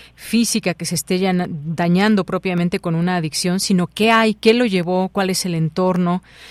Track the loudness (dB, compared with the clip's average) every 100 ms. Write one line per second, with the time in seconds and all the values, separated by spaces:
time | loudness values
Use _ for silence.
0 | -20 _ -2 0 2 0 -2 -4 -4 -6
1 | -2 -2 0 0 -2 -6 -8 -2 2 4
2 | 4 2 0 -4 -2 -2 -2 -2 -2 -2
3 | 0 -2 -4 -4 -2 -2 0 0 0 0
4 | 2 4 2 2 2 4 2 0 0 -2
5 | 0 -2 -2 -2 -4 -2 -2 0 0 0
6 | 0 -2 -6 -20 -20